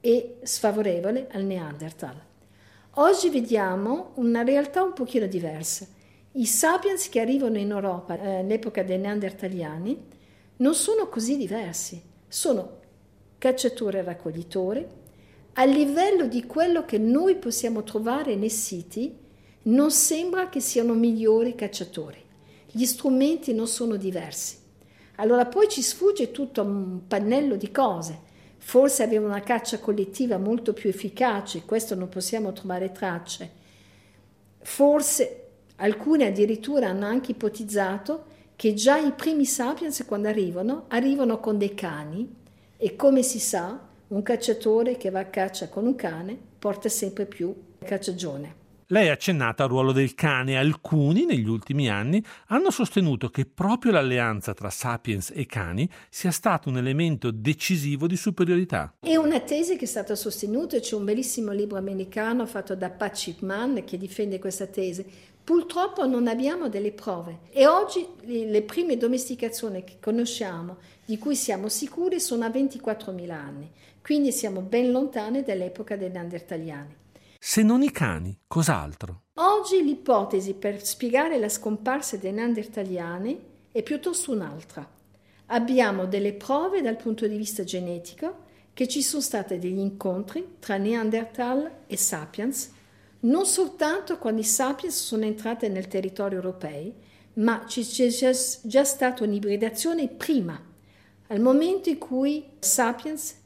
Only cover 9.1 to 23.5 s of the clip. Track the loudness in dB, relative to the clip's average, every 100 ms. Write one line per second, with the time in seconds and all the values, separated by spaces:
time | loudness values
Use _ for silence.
9.1 | -2 -4 -6 -8 -6 -6 -6 -6 -6 -8
10.1 | -20 _ _ _ _ 2 4 2 0 0
11.1 | -2 -2 -2 -2 -4 -6 -8 -8 -10 -18
12.1 | -20 _ -4 0 0 -2 -14 -20 _ _
13.1 | _ -20 _ 0 2 0 -2 -4 -2 -4
14.1 | -6 -8 -8 -6 -2 -2 -2 -6 -14 -20
15.1 | -20 -20 -20 -12 2 4 6 4 4 4
16.1 | 4 2 0 -4 0 2 2 2 2 4
17.1 | 4 4 2 0 -2 -2 -2 -2 -2 0
18.1 | -2 0 0 0 -2 -4 -6 -8 -6 -6
19.1 | -6 -20 -20 -20 -6 4 6 6 4 2
20.1 | 2 0 0 -2 -2 0 0 2 4 4
21.1 | 4 4 4 4 -2 -6 -6 -10 -10 -12
22.1 | -14 -20 -20 -20 -20 -12 -2 0 2 2
23.1 | 4 4 2 0